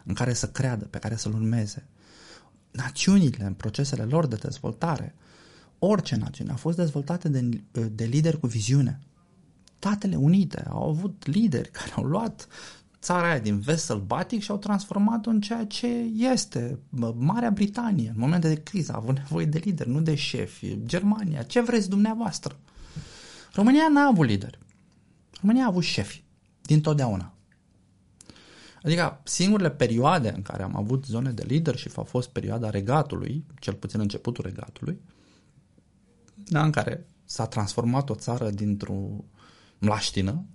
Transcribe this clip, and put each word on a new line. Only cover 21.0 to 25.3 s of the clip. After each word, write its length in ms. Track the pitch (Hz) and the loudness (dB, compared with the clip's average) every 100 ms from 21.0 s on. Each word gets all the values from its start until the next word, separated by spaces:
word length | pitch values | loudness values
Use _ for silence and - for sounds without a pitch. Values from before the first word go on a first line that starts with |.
| 202 220 196 147 | 2 0 -2 -4
ce 180 | - 240 | 0 0
vreți 280 | 240 240 185 | 2 2 2
dumneavoastră? 680 | 202 214 220 226 - - - - - - - - - - - - | 2 2 2 -4 -6 -8 -12 -16 -20 -16 -16 -16 -18 -20 -20 -6
România 340 | - 208 285 320 | 4 6 8 8
n-a 120 | 285 285 | 6 8
avut 200 | 202 135 | 6 6
lideri. 340 | 101 95 - - _ _ _ _ _ _ | 2 -2 -12 -20 _ _ _ _ _ _